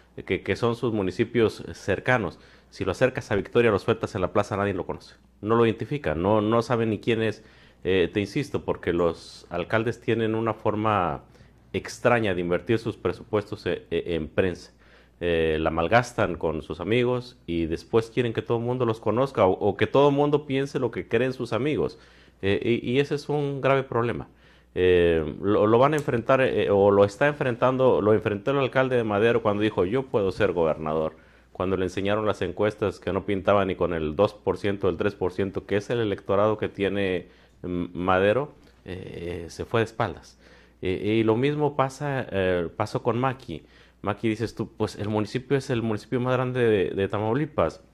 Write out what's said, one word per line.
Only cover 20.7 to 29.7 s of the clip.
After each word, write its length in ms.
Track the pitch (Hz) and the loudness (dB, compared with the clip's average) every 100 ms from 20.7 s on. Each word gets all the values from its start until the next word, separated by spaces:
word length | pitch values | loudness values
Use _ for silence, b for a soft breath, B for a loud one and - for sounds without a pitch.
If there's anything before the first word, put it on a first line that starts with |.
| 147 | -4
lo 140 | 123 | -4
que 160 | - - | -4 -2
creen 260 | 113 127 | 0 0
sus 200 | 127 117 | -2 -4
amigos. 440 | 110 143 117 67 - B B B _ | -2 -2 -2 -2 -6 B B B _
Eh, 160 | 98 98 - 117 | 0 0 0 0
y, 80 | - | 0
y 80 | 127 | 0
ese 160 | 143 143 | 0 -4
es 140 | - | -4
un 320 | 147 143 139 | -4 -2 -2
grave 200 | 135 139 | 2 2
problema. 460 | 135 113 120 80 64 b b b b - | 0 -2 -2 -4 -10 b b b b 2
Eh, 600 | 92 90 85 82 76 53 | 4 6 6 4 0 -4
lo, 240 | 95 101 107 | 0 2 4
lo 140 | 117 | 4
van 140 | 139 | 4
a 40 | 156 | 2
enfrentar, 440 | 147 123 113 135 | -2 -2 2 2
eh, 280 | 127 104 - | 2 2 2
o 220 | 101 101 | 6 6
lo 120 | 101 101 | 8 6
está 220 | - 143 | 4 0
enfrentando, 720 | 147 135 113 127 131 131 82 | 0 -2 0 2 4 4 4
lo 120 | 101 | 4
enfrentó 380 | 107 107 101 104 | 2 2 -2 0
el 80 | 139 | 0
alcalde 360 | 127 135 131 123 | 0 0 0 0
de 80 | |
Madero 380 | 110 101 113 117 | 0 2 2 2
cuando 220 | 110 101 | 2 0
dijo, 220 | 107 | 0